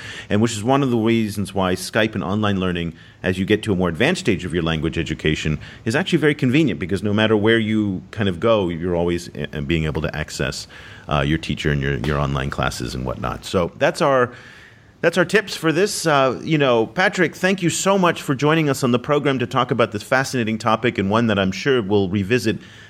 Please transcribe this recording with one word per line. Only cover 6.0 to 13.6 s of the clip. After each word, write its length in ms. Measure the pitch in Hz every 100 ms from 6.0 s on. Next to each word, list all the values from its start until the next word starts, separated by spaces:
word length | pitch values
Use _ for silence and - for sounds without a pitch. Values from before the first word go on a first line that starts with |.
| 190 160
very 160 | 151 147
convenient 460 | 127 143 147 71
because 200 | 85 92
no 120 | 104
matter 240 | 101 110 110
where 220 | 107 113
you 440 | 107 110 104 90 -
kind 160 | - 101
of 140 | 85
go, 260 | 117 110 87
you're 280 | 82 90 85
always, 340 | 87 87 - -
uh, 240 | 73 76
being 240 | 71 82 78
able 160 | 78
to 120 | 78
access, 540 | 76 80 - 67 - - - - - -
uh, 140 | 73
your 160 | 71 82
teacher 340 | - 73 78
and 100 | 71
your, 140 | 69 67
your 200 | 76 71
online 300 | 71 69 69
classes 440 | - 64 - 60
and 120 | 64 64
whatnot. 400 | 58 60 - -
So 260 | 95